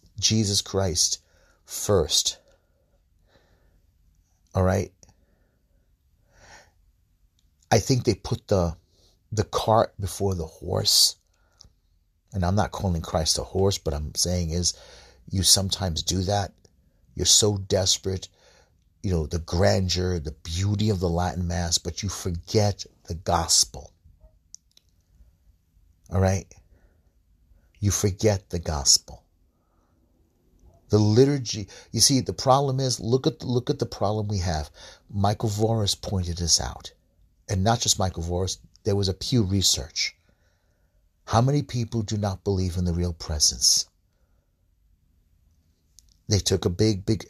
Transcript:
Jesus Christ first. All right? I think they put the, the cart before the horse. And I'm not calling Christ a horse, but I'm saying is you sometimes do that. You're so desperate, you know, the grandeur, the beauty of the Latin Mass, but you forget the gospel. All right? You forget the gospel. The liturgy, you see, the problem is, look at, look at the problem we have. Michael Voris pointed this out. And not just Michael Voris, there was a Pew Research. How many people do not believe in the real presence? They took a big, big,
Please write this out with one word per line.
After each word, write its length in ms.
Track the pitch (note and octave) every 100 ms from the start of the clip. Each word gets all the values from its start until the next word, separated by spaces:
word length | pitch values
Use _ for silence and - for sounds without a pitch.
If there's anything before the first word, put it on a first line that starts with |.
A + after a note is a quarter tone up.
| _ -
Jesus 420 | - A2 G2+ G2
Christ 600 | - F#2+ F#2+ D#2+ - - _ _ _ _ -
first. 720 | - - G2 C#2+ - - - _ _ _ _ _ _ _ _ _ _ _ _ _ _ _ _ _ _ _ _ _ F#2+
All 80 |
right? 280 | F#2 F#2+ - - - _ _ _ _ _ _ _ _ _ _ _ _ _ - - _ _ _ _ _ _ _ _ _ _ _
I 60 | G#2+
think 260 | - B2+
they 120 | A#2+ G2
put 320 | - A2+ -
the, 280 | G2 E2+ E2 _ _ _ _ _
the 120 | G#2
cart 500 | - - - A2 - -
before 340 | G2 - G2
the 120 | F2+ -
horse. 720 | - F2+ G2+ G2+ - - - _ _ _ _ - _ _ _ _ _ _
And 100 | G2+
I'm 120 | F2 G2+
not 160 | F2
calling 300 | - G2 E2+
Christ 340 | - E2+ D#2 -
a 60 |
horse, 340 | - F#2 G2 -
but 160 | -
I'm 220 | D2+ D2 -
saying 340 | F2 F2+ E2
is 240 | E2+ F2 - - - - _ -
you 140 | G2
sometimes 580 | F2+ G2 F#2+ - F#2 D#2+
do 220 | - F2+
that. 300 | F#2 G2+ F#2+ - _ _ _ _ _ -
You're 100 | F2+
so 320 | - G#2+ G2+
desperate, 720 | F#2+ F#2+ F#2 - F#2+ F#2+ - _ _ _ _ _ _ _
you 100 | G2
know, 140 | E2+ D2
the 140 | E2
grandeur, 800 | D#2+ E2+ G2+ G2+ F#2 F2+ F#2 F2+
the 160 | D2+ -
beauty 460 | E2 E2+ G2+ G#2 G#2+
of 100 | F#2
the 100 | F2+
Latin 380 | E2+ F2+ F2+ F2
Mass, 300 | F2 E2+ -
but 260 | E2+ -
you 60 | F#2+
forget 760 | - F#2+ E2+ - G#2+ G#2 - - _ -
the 100 | E2
gospel. 760 | - E2+ E2+ - - - - _ - _ - _ _ - _ _ _ _ _ _ - _ _ _ _ _ _ _ -
All 100 | F#2
right? 240 | F#2+ G2 - - _ _ _ _ _ _ _ _ _ _ _ _
You 100 | G2+
forget 640 | - G#2 F#2 G#2+ G2 -
the 80 | F2
gospel. 640 | D#2+ D2 C2 - - - _ _ _ _ _ _ _ _ _ _ _ _ _ _ - _ _
The 100 | G#2+
liturgy, 720 | G#2+ A2 C#3 C#3+ A2+ G#2 G2 - -
you 100 | A2+
see, 200 | - C3+
the 120 | G2+
problem 460 | F2 C3+ C3+ C#3+ C3
is, 200 | C3 -
look 260 | A2 B2+ D#3
at, 180 | -
look 280 | C3 B2 -
at 80 | -
the 80 | A2+
problem 400 | - G2+ G#2+ G#2
we 100 | G2+
have. 300 | F2 D#2 D2 - - - -
Michael 400 | G2+ G2+ G#2 A2+
Voris 500 | G2+ A2 A2+ G2 -
pointed 380 | - F#2+ F2 E2+
this 240 | E2+ -
out. 320 | B1 - - - _ _ _ _ -
And 140 | F#2+
not 160 | G2+ A#2+
just 200 | - -
Michael 240 | F#2 F2
Voris, 340 | E2+ F2 F#2 - - _ G#2+
there 100 | G2+
was 140 | F#2+
a 40 |
Pew 300 | F#2 - B2+
Research. 720 | F#2 G2 - - - - - - _ _ _ _ _ _ _ _ _ _ -
How 160 | A2
many 200 | C3 D3
people 400 | C#3 A#2+ A2+ A#2
do 160 | G2+ G#2
not 260 | G2+ F#2
believe 340 | G2 F#2+ F#2 F2
in 80 | F2
the 80 |
real 180 | E2+ F2
presence? 760 | D#2+ - D2+ - C2 - - - _ _ _ _ _ _ _ _ _ _ _ _ _ _ _ _ _ _ _ _ _ _ _ -
They 100 | G2+
took 260 | - F#2+ F#2+
a 40 |
big, 360 | F2 A2 F#2+ -
big, 200 | G2 -